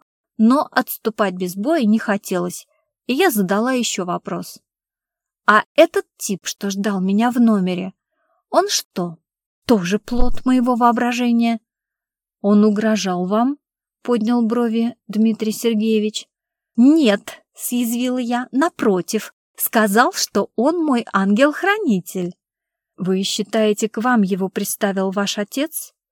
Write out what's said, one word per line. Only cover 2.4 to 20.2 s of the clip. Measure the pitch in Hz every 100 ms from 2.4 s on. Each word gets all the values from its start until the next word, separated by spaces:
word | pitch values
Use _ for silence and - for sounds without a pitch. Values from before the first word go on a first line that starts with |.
| 180 - - _ _ _ -
и |
я | 262 381
задала | 214 185 202 240
ещё | 262 226 - 180
вопрос. | 175 - 180 175 - _ _ _ _ _ _ _ _ -
«А | 208 -
этот | - 339 403 - -
тип, | - 190 -
что | - 202
ждал | 196 208 196
меня | 185 202 240
в | 254
номере, | 233 202 180 180 185 - _ _ _ _ _
он | 320 403
что, | - - - 175 165 _ _ _ _ -
тоже | 220 175 214
плод | - 240 247 - 254
моего | 254 247 233
воображения?» | 240 240 247 240 240 233 233 226 _ _ _ _ _ _ _ _
«Он | 202 208 214
угрожал | 208 220 214 190 175 180
вам?» | 214 254 294 _ _ _ _
поднял | - 240 214 240 220
брови | 240 233 226 233 - -
Дмитрий | 214 226 214 220
Сергеевич. | 208 233 214 220 220 214 - - _ _ _ _ -
«Нет», | 262 320 240 196 - - _ -
съязвила | - 240 233 240 254 254
я, | 233 240 254
«напротив, | 262 330 - 226 185 - 214 - - _ -
сказал, | - 226 214 208 294
что | -